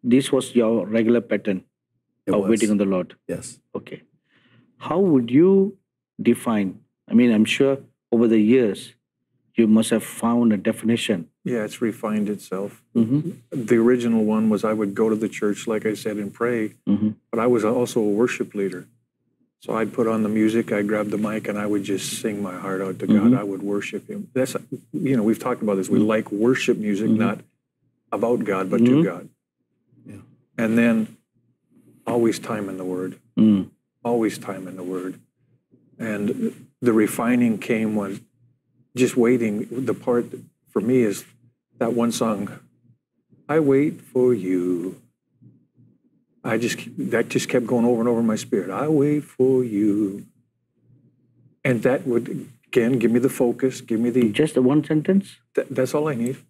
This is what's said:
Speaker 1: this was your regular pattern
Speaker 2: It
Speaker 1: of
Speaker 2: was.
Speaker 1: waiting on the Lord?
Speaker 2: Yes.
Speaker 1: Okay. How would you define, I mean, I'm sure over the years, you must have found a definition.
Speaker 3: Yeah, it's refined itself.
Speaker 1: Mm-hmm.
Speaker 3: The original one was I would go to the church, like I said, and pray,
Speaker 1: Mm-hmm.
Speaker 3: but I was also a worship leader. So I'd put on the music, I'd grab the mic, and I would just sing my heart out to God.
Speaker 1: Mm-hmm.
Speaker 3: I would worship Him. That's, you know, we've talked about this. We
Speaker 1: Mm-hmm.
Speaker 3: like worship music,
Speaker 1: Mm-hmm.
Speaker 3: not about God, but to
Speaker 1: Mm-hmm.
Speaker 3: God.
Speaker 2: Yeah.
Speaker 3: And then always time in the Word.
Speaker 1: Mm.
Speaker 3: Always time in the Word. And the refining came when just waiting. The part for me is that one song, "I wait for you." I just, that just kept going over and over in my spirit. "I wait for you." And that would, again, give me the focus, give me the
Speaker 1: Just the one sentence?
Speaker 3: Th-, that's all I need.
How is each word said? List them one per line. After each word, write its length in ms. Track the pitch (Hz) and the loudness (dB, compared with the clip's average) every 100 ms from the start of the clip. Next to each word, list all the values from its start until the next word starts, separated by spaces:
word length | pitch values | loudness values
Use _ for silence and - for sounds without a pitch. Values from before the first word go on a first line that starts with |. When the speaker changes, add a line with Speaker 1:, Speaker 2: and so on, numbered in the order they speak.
Speaker 1:
this 280 | 123 127 139 | 4 2 2
was 240 | 135 - 120 | -2 2 2
your 300 | 113 113 92 | 2 0 0
regular 360 | 113 113 120 | 0 2 2
pattern 420 | 104 107 104 92 - _ _ _ _ _ - | 0 -4 -2 -4 -6 _ _ _ _ _ -2
Speaker 2:
It 80 | |
Speaker 1:
of 80 | 104 | -2
Speaker 2:
was. 80 | 98 | 2
Speaker 1:
waiting 220 | 110 107 | 0 2
on 60 | 104 | 2
the 80 | 101 | 2
Lord? 300 | 92 85 - - | 0 -4 -12 -12
Speaker 2:
Yes. 320 | 87 - - _ - | -10 -10 -20 _ -14
Speaker 1:
Okay. 280 | - - _ _ _ _ _ _ _ _ | -14 -20 _ _ _ _ _ _ _ _
How 220 | - 160 | -4 0
would 320 | 196 139 117 | 4 4 4
you 460 | 127 180 196 196 - _ _ _ - | 4 6 6 2 -4 _ _ _ -2
define, 580 | 110 117 - 110 95 - _ _ _ | 0 0 0 -2 -2 -6 _ _ _
I 40 | |
mean, 180 | 110 123 | 4 4
I'm 140 | 107 110 | 4 2
sure 340 | - 139 135 - _ _ | 2 2 2 -6 _ _
over 160 | 117 117 | 2 4
the 120 | 110 | 4
years, 540 | 104 127 113 95 - _ _ _ _ _ _ - | 4 4 4 -2 -12 _ _ _ _ _ _ 0
you 120 | 110 | 4
must 220 | 110 113 | 4 4
have 140 | 110 | -2
found 500 | - - 117 120 120 | -2 -4 0 2 2
a 40 | 104 | 2
definition. 720 | 113 107 110 117 - 98 82 _ | -2 -2 -2 -2 0 -4 -4 _
Speaker 3:
Yeah, 200 | - 120 | -6 -4
it's 180 | 107 - | -6 -4
refined 480 | 117 - 107 107 104 | -4 -4 -4 -2 -4
itself. 540 | 101 - 92 101 - _ 120 | -6 -8 -8 -8 -12 _ 0
Speaker 1:
Mm-hmm. 360 | 113 143 160 - _ | 0 0 -2 -10 _
Speaker 3:
The 260 | - 110 117 | -10 0 4
original 460 | 117 127 117 113 | 4 2 2 0
one 260 | 107 110 110 | 0 0 0
was 140 | 104 | 0
I 100 | 110 | 0
would 200 | 110 104 | -2 -4
go 160 | 98 110 | 0 0
to 60 | 107 | 0
the 140 | 107 | -4
church, 380 | - 104 101 - | -4 -4 -4 -4
like 180 | 110 110 | -4 -4
I 80 | 101 | -6
said, 220 | 110 104 | -6 -6
and 140 | 101 | -10
pray, 400 | - 117 120 107 - - | -4 -4 -2 -4 -8 -2
Speaker 1:
Mm-hmm. 220 | 101 107 107 _ | 0 -2 -6 _
Speaker 3:
but 80 | 117 | -2
I 80 | 117 | 2
was 180 | 120 107 | 2 2
also 340 | 127 120 123 | 0 0 0
a 80 | 104 | 0
worship 440 | 101 120 - - | 2 0 0 -6
leader. 340 | 104 98 90 - _ _ _ _ _ _ _ | -4 -4 -6 -16 _ _ _ _ _ _ _
So 140 | - | -6
I'd 180 | 110 107 | -4 -4
put 120 | 113 113 | -2 -2
on 140 | 113 | 0
the 80 | 107 | 0
music, 420 | 110 107 113 110 | 2 2 2 0
I'd 160 | 104 104 | -2 -2
grab 220 | 107 104 | -2 -2
the 80 | 101 | -2
mic, 300 | 104 107 101 | -4 -4 -6
and 100 | 104 | -6
I 80 | 104 | -2
would 180 | 104 | -2
just 380 | 95 95 - - | -2 -6 -4 -6
sing 220 | 113 104 | -6 -4
my 120 | 101 90 | -8 -8
heart 200 | 98 95 | -6 -6
out 180 | 95 90 | -6 -6
to 80 | 95 | 2
God. 80 | 107 | 4
Speaker 1:
Mm-hmm. 220 | 110 127 | 6 4
Speaker 3:
I 60 | |
would 200 | 101 95 | 0 -6
worship 440 | 101 101 - 104 - | -4 -4 -6 -12 -10
Him. 220 | 107 - | -12 -6
That's, 220 | 127 131 - - 131 _ | -4 -2 -4 -10 -16 _
you 240 | 151 139 131 | -6 -2 0
know, 60 | |
we've 160 | 107 110 | 0 0
talked 240 | 127 120 | -4 -4
about 120 | 110 98 | -2 -2
this. 140 | 92 | 0
We 80 | 98 | 2
Speaker 1:
Mm-hmm. 100 | 107 | 2
Speaker 3:
like 240 | 110 110 | 0 -2
worship 460 | 101 117 127 - 113 | 0 0 0 0 0
music, 300 | 107 98 110 | 0 -2 0
Speaker 1:
Mm-hmm. 80 | 110 | 2
Speaker 3:
not 200 | 113 107 - _ _ _ _ _ _ | 0 -2 -12 _ _ _ _ _ _
about 320 | 101 117 120 | -2 0 0
God, 260 | 107 95 95 | 0 -2 0
but 80 | 117 | 4
to 40 | |
Speaker 1:
Mm-hmm. 200 | 120 139 | 6 6
Speaker 3:
God. 260 | 165 85 101 _ _ _ _ _ _ _ - | 2 -2 -14 _ _ _ _ _ _ _ -20
Speaker 2:
Yeah. 160 | - - _ _ - | -20 -20 _ _ -6
Speaker 3:
And 180 | 113 113 | 0 2
then 400 | 117 113 110 - _ _ _ _ _ _ _ _ - | 2 2 -2 -10 _ _ _ _ _ _ _ _ -4
always 320 | 117 117 98 | 2 2 0
time 320 | - 107 98 | -6 -8 -8
in 80 | 92 | -8
the 80 | 92 | -8
Word. 340 | 92 92 - _ - | -6 -8 -10 _ 2
Speaker 1:
Mm. 340 | 110 101 92 _ _ _ 120 | 4 4 0 _ _ _ -2
Speaker 3:
Always 320 | 120 110 90 | 0 0 -4
time 300 | - 95 92 | -10 -12 -12
in 80 | 92 | -12
the 60 | |
Word. 360 | 90 92 92 - _ _ _ _ _ _ _ _ | -8 -8 -8 -12 _ _ _ _ _ _ _ _
And 540 | - 214 - - 226 - - _ | -8 -4 -4 -4 -6 -8 -20 _
the 120 | 123 | 2
refining 640 | 110 107 - 117 123 120 104 | 4 2 0 0 2 2 0
came 380 | - 113 110 107 | -2 -2 0 -2
when 260 | 98 101 _ _ _ _ _ _ _ 123 | -4 -10 _ _ _ _ _ _ _ 0
just 220 | 127 - | 0 4
waiting. 500 | 117 127 113 104 - | 2 2 0 -4 -6
The 220 | 120 127 | -6 -4
part 320 | 101 - 120 117 123 - _ _ | -4 -2 -2 -2 -12 -18 _ _
for 120 | 107 | -4
me 200 | 107 131 | 0 2
is 240 | 110 95 - _ _ _ _ _ | 2 -2 -12 _ _ _ _ _
that 140 | 117 | -2
one 180 | 117 117 | 0 0
song, 480 | 110 113 101 98 - _ _ _ _ _ _ _ _ - | 0 -2 -2 -6 -12 _ _ _ _ _ _ _ _ -2
"I 100 | 151 | 0
wait 420 | 143 135 151 - | 4 2 2 -4
for 320 | - 127 123 | -6 2 2
you." 680 | 117 90 90 90 90 92 - _ _ _ _ - _ _ _ _ _ _ _ _ _ | 2 0 0 0 -2 -4 -10 _ _ _ _ -20 _ _ _ _ _ _ _ _ _
I 140 | - 113 | -4 -2
just, 200 | 117 - - - | -2 -6 -10 -8
that 300 | - 113 113 | -2 -2 0
just 200 | 127 - | -4 0
kept 160 | 131 113 | -2 0
going 180 | 123 117 | 0 2
over 140 | 120 | 2
and 80 | 117 | 0
over 120 | 117 | 0
in 60 | 113 | 0
my 80 | 107 | -2
spirit. 340 | - 110 90 | -2 -4 -2
"I 180 | 95 147 | -4 0
wait 360 | 156 143 147 | 2 2 0
for 400 | 143 - 131 131 | -4 0 2 2
you." 600 | 123 101 107 101 101 101 - _ _ _ _ _ _ _ _ _ _ _ _ _ | 0 0 0 2 -2 -4 -16 _ _ _ _ _ _ _ _ _ _ _ _ _
And 200 | 139 120 | -2 0
that 240 | 127 139 135 | 2 0 0
would, 400 | 117 117 - - _ _ | -2 -2 -10 -12 _ _
again, 320 | - 113 131 | 0 2 2
give 120 | 110 | 2
me 80 | 117 | 2
the 100 | 127 | 0
focus, 520 | - 123 117 131 123 | 0 0 0 -4 -4
give 180 | - 113 | -6 -2
me 100 | 120 | 0
the 220 | 120 117 | 2 2
Speaker 1:
Just 220 | 104 156 | 2 0
the 80 | 139 | 2
one 220 | 127 151 | 2 2
sentence? 520 | 147 156 151 190 - - _ - | 2 -2 2 0 0 -20 _ -6
Speaker 3:
Th-, 120 | - | -4
that's 240 | 131 127 | -4 -2
all 140 | 151 156 | -2 -4
I 80 | 123 | -4
need. 220 | 120 135 _ | -4 -6 _